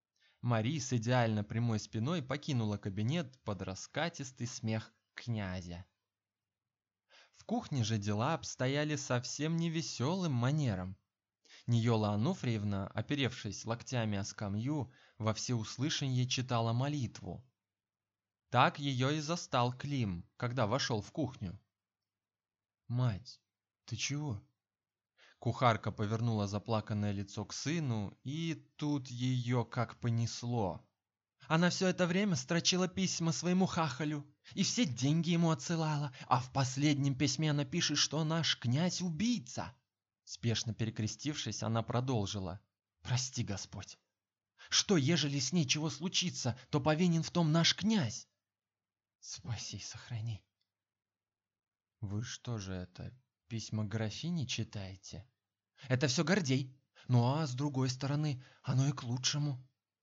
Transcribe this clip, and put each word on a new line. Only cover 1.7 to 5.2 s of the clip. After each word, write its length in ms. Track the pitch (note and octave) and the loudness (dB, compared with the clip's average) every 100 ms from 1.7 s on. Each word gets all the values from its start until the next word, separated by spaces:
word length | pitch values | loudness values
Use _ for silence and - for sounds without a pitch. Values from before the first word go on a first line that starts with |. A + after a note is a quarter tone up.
| G#2+ | 0
спиной 440 | - A2 A#2 F3 | -2 -4 -2 -2
покинула 540 | B2+ C#3+ - C3 G#2+ G2+ | -4 -6 -2 0 0 -2
кабинет 600 | G#2 F#2+ G#2+ E3 C#3 - | -4 -2 0 0 -4 -8
под 180 | - F#2+ | -8 -6
раскатистый 840 | F#2 F#2+ - C3+ E3 E3+ C3 - A#2+ | -6 -8 -8 -4 -4 -6 -12 -8 -8
смех 460 | - A2 A2 - _ _ | -6 -2 -2 -4 _ _
князя. 720 | - | -12